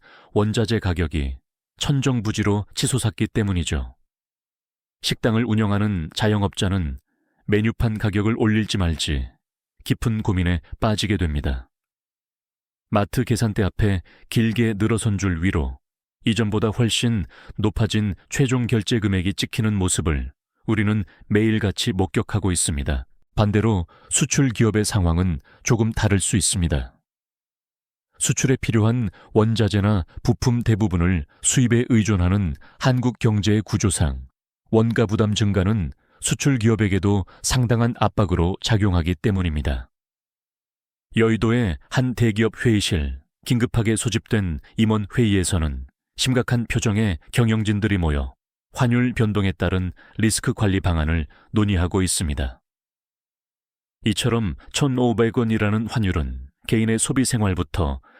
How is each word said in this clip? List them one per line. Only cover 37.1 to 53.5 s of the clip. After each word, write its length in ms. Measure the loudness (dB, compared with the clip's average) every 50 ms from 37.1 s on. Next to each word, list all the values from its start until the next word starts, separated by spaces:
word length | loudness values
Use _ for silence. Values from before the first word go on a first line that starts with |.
| 0 0 -2 -4 -10 -8 -4
상당한 500 | 0 0 2 2 2 2 2 2 0 0 0
압박으로 580 | -2 0 0 0 0 2 2 2 0 0 -2 -4
작용하기 540 | -2 -2 0 2 2 2 2 2 0 0 -2
때문입니다. 760 | -2 0 0 0 0 0 -2 -2 -2 -2 -2 -4 -4 -6 -12 _ _ _ _ _ _ _ _ _ _ _ _ _ _ _ _ _ _ _ _ _ _ _ _ 0
여의도의 640 | 2 4 4 4 2 2 2 2 2 2 0 -2 -4 -8 _
한 260 | -2 0 0 0 0
대기업 500 | 2 2 2 2 2 0 0 0 0 2
회의실, 560 | 2 2 2 2 0 0 -2 -2 -2 -6 -8 -14 _ _ _ _
긴급하게 500 | -2 0 0 0 0 0 0 0 0 0
소집된 640 | 0 -2 -2 -2 -4 -2 -2 -2 -2 0 -2 -4 -6 -10 -6 -2
임원 280 | 0 2 2 2 0 -2 -2 0
회의에서는 720 | 0 2 2 2 2 2 0 0 0 0 -2 -4 -6 -10 -14 _ _ _ _ _
심각한 480 | -4 -2 0 0 0 0 0 -2 -2 -2
표정의 540 | -2 -2 -2 0 0 0 2 0 0 -2 -4 -8 -4
경영진들이 640 | -2 0 2 2 2 0 0 0 0 0 0 0 0
모여 360 | 0 0 0 0 -2 -4 -6 -10 _ _ _ _ _ _ _ -4
환율 400 | -2 0 2 2 2 2 0 0
변동에 380 | 0 0 0 0 0 0 -2
따른 420 | -2 -2 -2 0 0 0 -2 -4 -6 -10 -18 -14 -4
리스크 360 | -2 0 0 0 -2 -2 -4 -2
관리 260 | 0 0 0 0 0
방안을 480 | 0 0 0 0 0 0 0 -2 -2 -4 -10 _ _ _
논의하고 500 | -2 0 2 2 2 0 0 0 0 0
있습니다. 600 | 0 0 -2 -2 -2 -4 -4 -4 -6 -6 -8 -12 _ _ _ _ _ _ _ _ _ _ _ _ _ _ _ _ _ _